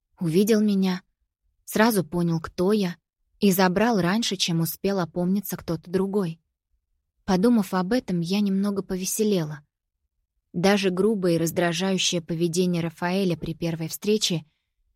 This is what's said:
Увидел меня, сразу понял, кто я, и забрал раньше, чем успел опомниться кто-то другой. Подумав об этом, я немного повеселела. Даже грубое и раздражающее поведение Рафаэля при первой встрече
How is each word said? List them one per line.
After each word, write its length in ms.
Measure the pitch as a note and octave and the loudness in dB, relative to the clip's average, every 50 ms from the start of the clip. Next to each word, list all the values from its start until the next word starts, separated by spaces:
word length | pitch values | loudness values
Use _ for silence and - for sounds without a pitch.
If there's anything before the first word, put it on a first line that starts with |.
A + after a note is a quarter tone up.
| _ _ _ _ | _ _ _ _
Увидел 420 | F#3 E3 D3+ F3+ G#3 G3+ A3+ G#3+ | -4 0 2 2 4 4 4 4
меня, 420 | G#3+ G#3+ G3+ F#3+ F#3+ F#3+ F3+ F3+ - _ _ _ _ _ _ _ _ _ _ _ _ | 4 2 2 2 2 0 0 -2 -6 _ _ _ _ _ _ _ _ _ _ _ _
сразу 400 | - - G#3 G#3+ A#3 A#3 G3 D#3+ | -8 0 2 2 4 4 2 -2
понял, 360 | D3 - F3 F3 E3+ E3 E3 | -2 -2 -2 0 0 0 -2
кто 320 | E3 - - - F3+ F#3 G#3+ | -4 -8 -4 -2 0 0 2
я, 240 | G#3+ G3 F3 E3+ - _ _ _ _ _ _ _ _ | 0 0 -2 -4 -8 _ _ _ _ _ _ _ _
и 120 | - G3+ F3+ | 2 2 4
забрал 480 | F3+ F#3+ F#3 F3 F#3 G#3 A#3+ A#3+ G3 | 4 4 4 4 2 2 2 2 2
раньше, 360 | E3+ E3+ F#3+ A3+ A#3 - G#3 | 2 2 0 0 0 -2 -4
чем 240 | F#3 - - E3+ E3 | -4 -2 -2 0 0
успел 380 | E3 D#3+ - - - F#3+ G3 F#3+ | 0 -2 -4 -4 -4 -2 0 0
опомниться 580 | F3 D#3+ - F3+ F3 F3 F#3+ G#3 G3+ - - | -2 -4 -2 -2 0 0 0 -2 -2 -4 -10
кто-то 340 | - - - E3+ D#3+ - F3 | -10 -6 -6 -6 -6 -6 -4
другой. 500 | F3 F#3+ F#3+ G3 F#3+ G#3 G3 E3 D#3+ - _ _ _ _ _ _ _ _ _ _ _ _ _ _ _ _ _ | -2 -2 -2 0 0 -2 -2 -2 -6 -8 _ _ _ _ _ _ _ _ _ _ _ _ _ _ _ _ _
Подумав 500 | - F#3+ F3+ F#3 A#3+ B3 A3+ G3 - - | 0 0 4 4 4 4 4 2 0 -2
об 180 | F#3 F#3 F3+ A#3 | -2 -2 0 -2
этом, 280 | B3+ B3+ - F#3 F3 | -2 -2 -2 -2 -2
я 200 | E3+ E3 F#3+ G#3 | -2 -2 0 0
немного 420 | G#3 G3 F#3+ F#3+ G3 G#3 G3+ G3+ G3 | 0 0 0 0 0 0 -2 -4 -4
повеселела. 800 | - F#3+ F#3 F#3 F#3 - - A3 G#3+ G3+ F3+ D#3+ D3+ D3+ D3 - _ _ _ _ _ _ _ _ _ _ _ _ _ _ _ _ _ _ | -4 -6 -6 -4 -6 -2 0 0 2 2 0 0 -2 -6 -12 -16 _ _ _ _ _ _ _ _ _ _ _ _ _ _ _ _ _ _
Даже 360 | - E3+ G3 G3+ G3+ F#3+ F#3+ | 0 2 2 2 2 2 0
грубое 440 | F3+ F3 F#3+ G#3+ A3+ G3 F#3 F3+ E3+ | 0 2 0 0 0 0 0 0 2
и 40 | E3 | 2
раздражающее 840 | E3 E3 D#3 - F3 E3+ E3 E3 F#3 F#3+ F#3+ F3+ - - - F3 E3 | 0 -2 0 0 0 0 0 -2 -2 -2 0 0 0 -2 -2 -2 -4
поведение 600 | - F3 D#3+ E3+ F3 D#3+ F3+ F#3 F3+ F3 E3+ E3 | -4 -4 -2 -2 -2 0 0 0 0 0 -2 -2
Рафаэля 540 | E3 E3 - F3+ F3 F3+ G3 G3+ F#3 E3 | -4 -6 -4 -4 -2 0 0 0 0 -2
при 180 | D#3+ E3 E3 E3 | -2 -4 -8 -8
первой 340 | - - E3+ E3 D#3+ E3 D#3+ | -6 -4 -4 -4 -4 -6 -8
встрече 560 | - - - G3+ G#3+ G#3+ - - F#3 D#3+ E3 - _ _ _ _ _ _ _ _ _ | -8 -6 -2 0 0 0 0 0 -2 -4 -6 -8 _ _ _ _ _ _ _ _ _